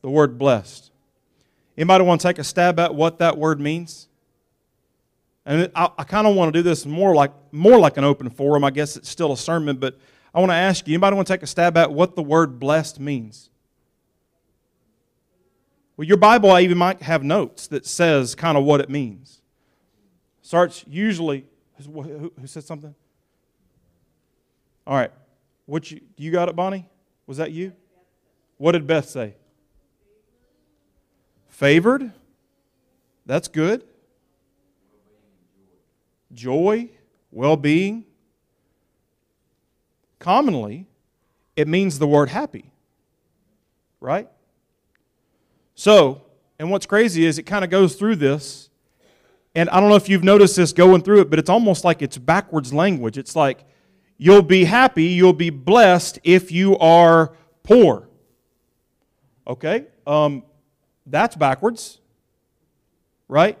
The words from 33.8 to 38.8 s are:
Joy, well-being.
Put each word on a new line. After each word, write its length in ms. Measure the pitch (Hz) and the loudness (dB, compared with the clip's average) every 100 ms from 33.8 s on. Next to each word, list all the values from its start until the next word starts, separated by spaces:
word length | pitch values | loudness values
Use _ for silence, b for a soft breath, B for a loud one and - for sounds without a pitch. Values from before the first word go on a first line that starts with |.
| _ _ _ _ _ _ _ _ _ _ _ 104 _ 104 101 92 87 95 95 90 _ _ _ _ _ | _ _ _ _ _ _ _ _ _ _ _ _ _ _ _ _ _ _ _ _ _ _ _ _ _
Joy, 600 | 117 123 135 185 214 240 _ _ _ _ | -16 -6 -2 -2 -4 -8 _ _ _ _
well-being. 720 | - 135 156 143 156 196 226 220 _ _ _ _ _ _ _ | -6 -2 -2 0 -2 -2 -8 -16 _ _ _ _ _ _ _